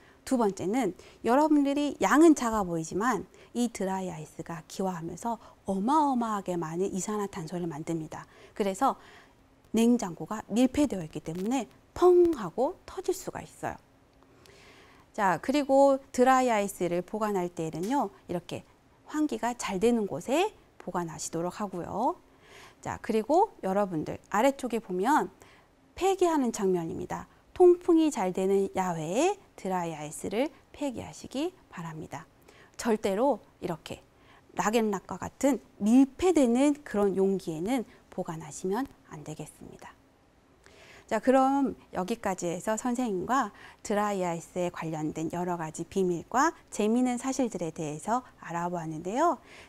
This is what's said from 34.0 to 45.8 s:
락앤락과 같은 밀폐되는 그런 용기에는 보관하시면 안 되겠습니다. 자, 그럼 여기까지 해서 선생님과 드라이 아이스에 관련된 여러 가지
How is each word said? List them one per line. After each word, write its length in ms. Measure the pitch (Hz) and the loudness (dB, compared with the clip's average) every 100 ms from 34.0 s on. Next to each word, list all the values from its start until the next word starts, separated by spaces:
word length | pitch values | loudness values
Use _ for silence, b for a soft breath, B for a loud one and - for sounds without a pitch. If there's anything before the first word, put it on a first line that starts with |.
| _ b b b _ - | _ b b b _ -2
락앤락과 600 | 208 233 220 185 - 190 | 0 2 2 -2 -6 -10
같은 460 | 185 - 269 233 - - | -10 0 0 0 -4 -4
밀폐되는 1080 | 202 247 269 - 359 320 247 240 285 285 - | 4 6 6 4 2 4 4 4 4 2 -4
그런 320 | 208 202 185 | 0 0 2
용기에는 680 | 190 190 180 156 185 262 208 B B | 2 0 -4 -6 -2 -2 -4 B B
보관하시면 760 | - 180 160 156 - 185 208 277 - - | -10 -8 -8 -12 -8 -4 -2 -4 -10 -18
안 160 | 156 147 | -16 -14
되겠습니다. 720 | 151 151 - - - - - _ _ _ _ _ _ B B B B - | -12 -14 -16 -20 -18 -20 -20 _ _ _ _ _ _ B B B B -6
자, 120 | 220 | -2
그럼 580 | 262 262 262 277 262 - - - | 4 4 6 4 0 -2 -8 -6
여기까지 520 | 185 226 208 185 175 | -4 -4 -4 -4 -4
해서 300 | 175 220 220 | -4 -4 -4
선생님과 760 | 247 240 247 185 - 262 208 B B B | -2 -2 -2 -2 0 0 -2 B B B
드라이 400 | - 208 208 202 | -4 -2 0 -2
아이스에 460 | 180 165 - 180 180 | -2 -4 -8 -4 -4
관련된 600 | - 160 156 156 160 160 | -4 -8 -4 -4 -4 -6
여러 240 | 175 180 175 | -4 -4 -4
가지 280 | 160 156 | -6 -8